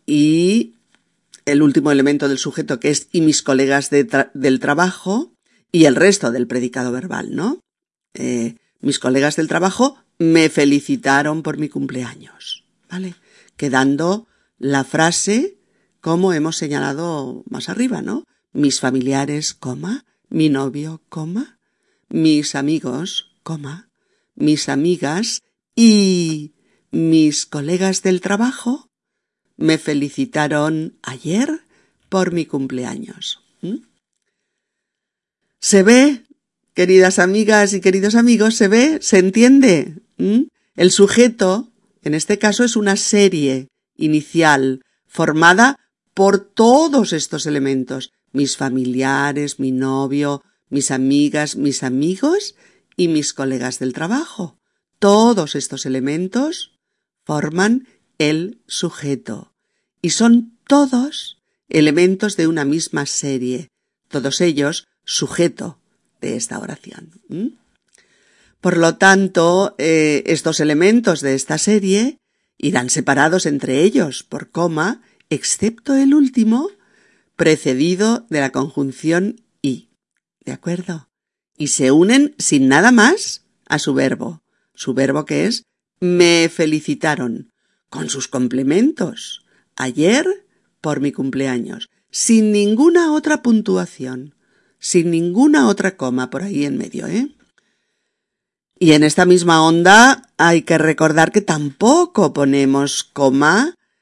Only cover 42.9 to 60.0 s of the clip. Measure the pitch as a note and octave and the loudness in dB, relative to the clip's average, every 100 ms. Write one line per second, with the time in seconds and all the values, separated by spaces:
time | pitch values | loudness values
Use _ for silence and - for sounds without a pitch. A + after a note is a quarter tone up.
42.9 | G3 - G#3 G3 F3+ C#3 C3 B2+ _ _ | -2 0 2 2 2 -2 -2 -8 _ _
43.9 | - D#3 D3+ D3 E3 D#3+ C#3 C3+ C3 _ | -4 -2 0 -2 0 4 4 0 -4 _
44.9 | _ _ - D#3+ D#3 E3+ F#3 B3 C#4 _ | _ _ -4 -2 4 4 6 4 2 _
45.9 | _ _ - G3 G3 - - A3+ C4 D#4+ | _ _ 0 2 2 -2 2 4 4 4
46.9 | C#4 G#3+ D#3+ - D3+ D#3 D3+ C3+ C3+ B2+ | 0 0 -4 -6 -8 -4 -4 -2 -4 -6
47.9 | C3+ B2+ _ _ C3 C#3 - C3+ C3 B2+ | -10 -12 _ _ -4 -4 -4 -6 -4 -4
48.9 | B2 C3+ C3+ C#3+ C#3+ D3 - C3+ C3 C3 | -2 -2 -2 -2 -4 -6 -6 -4 -2 -2
49.9 | C3+ C3+ C#3+ D3 C#3 _ _ - C3+ C3+ | -2 -2 -2 -4 -6 _ _ -8 -6 -4
50.9 | C3 C3 C#3+ D3 D#3 D3+ - C#3+ C3 C3 | -2 0 2 0 -2 -6 -4 -4 -4 -4
51.9 | C3 D#3 F#3 C#4+ F#4+ G4+ - _ _ _ | -2 -2 -2 -2 -2 -4 -16 _ _ _
52.9 | - E3+ D#3 C#3+ - C3+ C3 B2+ B2 C3 | -2 0 0 -4 -6 -6 -4 -6 -6 -8
53.9 | B2 D#3+ B3 D#4+ - E3+ _ _ _ _ | -6 -4 -4 -6 -10 -14 _ _ _ _
54.9 | - G3+ G#3 A3+ G#3+ D3+ D3+ - C#3 C#3 | -2 4 6 6 2 -2 -6 -8 -10 -6
55.9 | C3 C3 D#3 F#3 A#3+ D4 F4 - _ _ | -4 -4 -4 -4 -4 -4 -6 -14 _ _
56.9 | _ _ _ - D3+ D3 E3 G3+ B3 - | _ _ _ -8 -6 -4 -2 0 0 -4
57.9 | _ _ - D3+ D#3 F3+ A#3 - - F3 | _ _ -4 -2 -2 -6 -12 -14 -8 -8
58.9 | - C#3+ C3 - A2 - _ _ _ _ | -8 -8 -8 -8 -14 -16 _ _ _ _
59.9 | _ | _